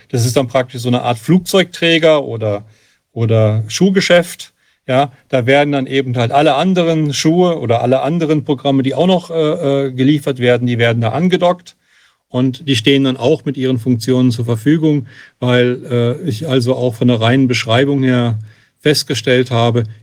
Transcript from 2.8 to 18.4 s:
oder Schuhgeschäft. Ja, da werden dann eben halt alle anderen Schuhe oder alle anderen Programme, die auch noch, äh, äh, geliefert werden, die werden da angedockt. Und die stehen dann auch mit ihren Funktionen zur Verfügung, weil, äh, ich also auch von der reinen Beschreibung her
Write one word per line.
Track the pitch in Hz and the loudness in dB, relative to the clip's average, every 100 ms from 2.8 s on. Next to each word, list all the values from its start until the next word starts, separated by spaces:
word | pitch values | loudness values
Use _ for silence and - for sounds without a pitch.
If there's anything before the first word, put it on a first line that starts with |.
| _ _ _ | _ _ _
oder | 117 110 113 107 110 110 | -4 0 2 2 0 -4
Schuhgeschäft. | - 190 190 - 175 170 - - _ _ _ - | 0 2 2 2 2 2 -10 -20 _ _ _ -2
Ja, | 131 139 _ - | 0 0 _ -4
da | 131 117 | -2 2
werden | 139 147 | 2 2
dann | 139 131 | -2 -2
eben | 135 131 120 | -4 -2 -2
halt | 117 | 0
alle | 139 156 135 | 2 2 2
anderen | 180 180 165 160 151 | 0 2 0 0 -2
Schuhe | 127 156 175 180 160 | 0 0 2 2 0
oder | 120 117 | -2 0
alle | 123 131 | 2 0
anderen | 131 170 151 156 | 0 -2 0 -2
Programme, | 131 135 143 135 | -2 -4 0 0
die | 131 | 0
auch | 131 180 | 0 2
noch, | 180 175 | 2 0
äh, | 165 151 170 143 139 135 | -2 -2 -2 -2 -2 -2
äh, | |
geliefert | 127 131 151 147 123 | 0 2 2 -2 -2
werden, | 123 120 123 | 0 2 0
die | 117 | 0
werden | 117 117 | 0 0
da | 113 | -2
angedockt. | 135 180 175 175 175 - _ _ _ _ _ _ | 0 0 2 0 -2 -8 _ _ _ _ _ _
Und | 127 131 123 143 | -2 -2 -2 -4
die | |
stehen | 123 143 139 | 0 2 2
dann | 135 127 | 0 0
auch | 123 156 | 0 0
mit | 147 131 | -4 -4
ihren | 131 123 | -2 -2
Funktionen | 131 117 127 127 127 | -2 -2 0 2 2
zur | 117 | 0
Verfügung, | 117 113 127 160 156 147 - - - - | -4 -2 0 2 2 0 -4 -18 -20 -6
weil, | 123 123 123 123 - | 0 2 2 -2 -4
äh, | 120 120 147 175 | -2 0 -2 -6
ich | 107 156 | -6 -2
also | 131 120 | 0 0
auch | 123 123 113 | 0 -2 0
von | 123 | 0
der | 120 | 2
reinen | 113 135 127 | 2 2 2
Beschreibung | 123 113 117 139 139 | 0 0 0 2 0
her | 131 123 120 110 | 0 0 0 -4